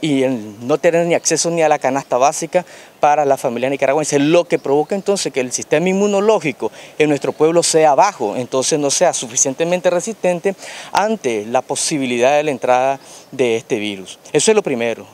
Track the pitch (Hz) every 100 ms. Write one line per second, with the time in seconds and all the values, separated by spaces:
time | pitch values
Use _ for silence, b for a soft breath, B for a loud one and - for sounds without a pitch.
0 | 160 135 131 120 107 104 123 156 175 165
1 | 170 147 - 156 170 170 156 147 131 135
2 | - 123 143 160 160 180 - B B -
3 | 151 147 139 135 135 117 127 139 135 151
4 | 147 143 147 175 170 156 139 147 147 196
5 | 202 196 147 135 123 - - 151 185 190
6 | 208 196 214 202 143 - 110 B B -
7 | 151 143 135 - 156 170 - 160 156 139
8 | 196 190 104 120 120 131 123 156 139 -
9 | 170 - 117 131 143 131 170 180 180 175
10 | 220 208 180 175 202 185 B B B 175
11 | 214 220 127 107 110 127 - 139 - 151
12 | 127 120 127 147 151 127 123 127 135 135
13 | B B B 135 123 113 - 117 104 95
14 | 92 - - 151 220 214 185 120 117 107
15 | 107